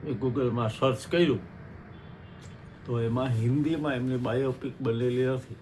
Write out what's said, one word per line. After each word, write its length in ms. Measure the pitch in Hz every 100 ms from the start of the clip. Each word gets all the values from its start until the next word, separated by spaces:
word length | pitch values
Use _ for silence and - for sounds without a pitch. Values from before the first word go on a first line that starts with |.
| 151
એ 60 | 113
Google-માં 460 | 127 123 123 117 113
સર્ચ 380 | - 135 117 -
કર્યું 320 | 170 170 113 - - - - - - - - - - - - - - -
તો 140 | 120
એમાં 260 | 113 120 131
હિન્દીમાં 680 | 117 117 139 151 160 147
એમની 220 | 127 127 127
બાયોપિક 680 | 120 120 135 123 135 -
બનેલી 440 | 123 113 123 123 127
નથી. 300 | 131 - -